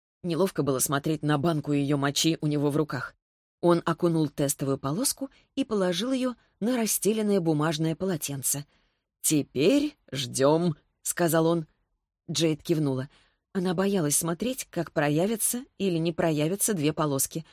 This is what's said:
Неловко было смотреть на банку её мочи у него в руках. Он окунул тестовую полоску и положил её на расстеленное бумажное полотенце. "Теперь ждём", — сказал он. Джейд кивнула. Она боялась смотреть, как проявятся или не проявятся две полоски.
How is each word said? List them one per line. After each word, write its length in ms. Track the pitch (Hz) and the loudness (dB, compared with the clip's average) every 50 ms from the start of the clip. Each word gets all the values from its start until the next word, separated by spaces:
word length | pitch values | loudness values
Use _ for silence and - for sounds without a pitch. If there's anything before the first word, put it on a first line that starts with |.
| _ _ _ _ - | _ _ _ _ -6
Неловко 400 | 175 165 151 190 190 - - 143 | -4 0 0 0 0 0 -2 0
было 160 | 139 135 127 | 0 0 0
смотреть 420 | - - 143 135 - 156 156 147 | 0 0 -2 -2 0 -2 -4 -2
на 160 | - 147 151 | 0 0 0
банку 360 | 143 135 175 165 147 143 151 147 | 2 2 0 0 0 -2 0 0
её 240 | 143 143 139 147 | 0 0 0 0
мочи 400 | 139 139 143 139 - - 160 165 - | 0 0 0 0 2 0 0 0 0
у 60 | - | -2
него 240 | 151 147 147 143 147 | -2 0 0 0 0
в 60 | 139 | 0
руках. 380 | 160 156 - - 127 - - - _ _ _ _ _ _ _ _ _ | 0 -2 -2 -4 -8 -8 -10 -14 _ _ _ _ _ _ _ _ _
Он 200 | - 170 175 170 - | 4 4 4 4 2
окунул 420 | 175 160 - 180 170 165 160 156 143 | 0 -2 0 0 2 2 2 0 0
тестовую 480 | - - 147 139 - - 143 135 135 | 0 -2 -2 -2 0 -2 -2 -2 -2
полоску 520 | 139 - 135 147 196 269 285 - - 277 269 - _ _ _ _ | -2 -2 -4 -4 -2 -2 -2 -2 -4 -8 -12 -12 _ _ _ _
и 80 | 269 269 | -4 -4
положил 480 | 262 226 202 185 180 175 170 214 254 | -2 0 0 0 0 0 -2 -2 -2
её 240 | 269 254 254 254 240 - _ _ _ _ | -2 0 -2 -4 -4 -6 _ _ _ _
на 160 | 190 233 254 | -2 -2 0
расстеленное 640 | 233 226 202 - - - 190 220 220 214 208 202 196 | 0 0 -2 -2 0 0 0 0 0 0 2 2 2
бумажное 560 | 165 165 160 147 151 165 156 151 160 160 160 | 2 2 2 2 2 0 0 0 -2 -2 -2
полотенце. 680 | - 185 196 180 147 - - 139 139 123 - - 143 147 - _ _ _ _ _ _ _ _ _ _ | -2 -4 -4 -4 -4 -6 -8 -8 -6 -4 -4 -4 -4 -8 -14 _ _ _ _ _ _ _ _ _ _
"Теперь 760 | - - 156 147 135 - - 123 147 190 269 285 285 302 - _ _ - | -2 0 2 2 0 -2 -2 2 4 4 4 4 2 -2 -6 _ _ -10
ждём", — 640 | - 139 131 120 123 123 135 143 156 165 175 175 151 - _ _ _ _ | -8 -8 -8 -6 -2 2 4 4 4 4 2 0 -2 -2 _ _ _ _
сказал 440 | _ - - - 175 165 151 165 160 | _ -6 -2 0 0 2 4 4 4
он. 220 | 165 170 170 160 - _ _ _ _ _ _ _ _ _ _ _ - | 4 2 0 -2 -6 _ _ _ _ _ _ _ _ _ _ _ -6
Джейд 340 | 156 131 165 160 156 - - | -2 0 2 2 0 -2 -2
кивнула. 460 | - 170 156 156 139 131 131 131 - - _ _ _ _ _ _ _ _ | -2 0 0 2 0 0 -2 -6 -8 -14 _ _ _ _ _ _ _ _
Она 220 | 196 175 185 180 | -2 -2 0 0
боялась 420 | 160 190 202 202 190 151 147 143 | 0 0 2 2 0 0 2 0
смотреть, 500 | - 170 165 170 - 214 254 262 - - - | 0 0 -2 -4 -4 -4 -4 -4 -6 -10 -8
как 200 | - 175 165 - | -6 -6 -6 -4
проявятся 720 | - 165 147 151 147 156 180 208 233 214 - - - 247 277 - _ | -2 0 0 2 2 2 2 0 0 -2 -2 -4 -4 -4 -8 -12 _
или 200 | _ 196 190 170 | _ -2 -2 0
не 140 | 160 165 170 | 0 -2 -2
проявятся 640 | 170 - 175 165 156 147 147 160 190 202 - - 214 | -2 0 0 0 2 0 0 -2 -2 -2 -2 -2 0
две 180 | 170 143 151 | 0 0 0
полоски. 540 | 156 - 156 147 139 135 - - - 160 - - | 0 0 -2 0 0 -2 -2 -4 -4 -10 -12 -12